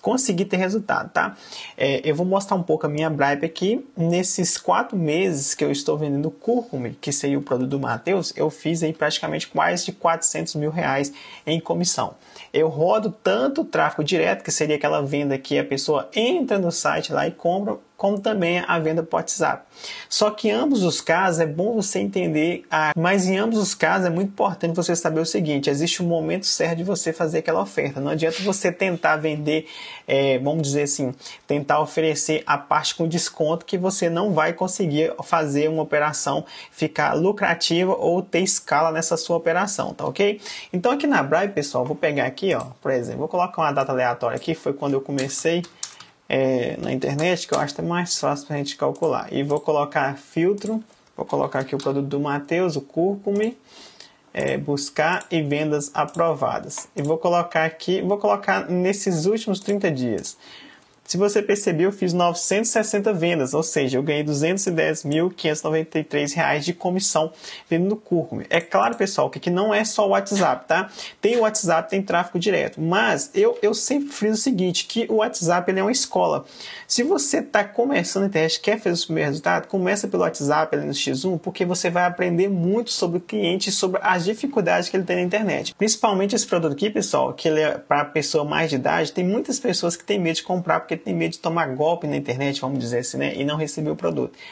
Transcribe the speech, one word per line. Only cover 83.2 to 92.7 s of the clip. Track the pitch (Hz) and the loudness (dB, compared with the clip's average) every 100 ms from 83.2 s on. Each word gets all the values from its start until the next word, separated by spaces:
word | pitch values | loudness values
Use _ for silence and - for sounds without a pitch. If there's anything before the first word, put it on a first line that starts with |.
cliente | - 214 170 196 202 | -4 -2 0 0 0
e | |
sobre | - 190 185 | 0 0 0
as | 185 180 | 2 2
dificuldades | 170 226 277 233 170 180 175 | 0 -2 -2 0 2 2 2
que | 190 | -2
ele | |
tem | 180 180 | 0 0
na | |
internet. | 180 208 202 143 - | 0 0 0 -2 -4
Principalmente | - 208 - 220 190 202 | 0 0 2 2 2 2
esse | 226 - | 0 2
produto | 175 160 | 2 0
aqui, | 139 214 | 0 -2
pessoal, | 214 - 139 127 | 0 0 0 0
que | 127 160 | 0 0
ele | 156 | 2
é | 151 | 2
pra | - - 147 147 | 0 0 0 2
pessoa | 156 147 160 | 0 0 0
mais | 147 151 160 | 0 0 0
de | 135 | 0
idade, | 143 165 151 | 2 2 0
tem | - | 0
muitas | 180 220 - - | 0 0 0 -2
pessoas | 240 175 170 - | -2 0 -2 -4
que | |
têm | - 202 | -2 0
medo | 165 160 | 0 -2
de | |
comprar | - 180 170 160 | -2 -2 0 0
porque | - | -2
tem | 165 208 | -6 -4
medo | 170 165 | -2 -2
de | - | -2
tomar | 165 165 147 | -2 0 0
golpe | 131 156 170 156 | 0 0 0 -2
na | 143 | -4
internet, | 139 123 139 139 | -2 -2 -2 -2
vamos | 131 | -4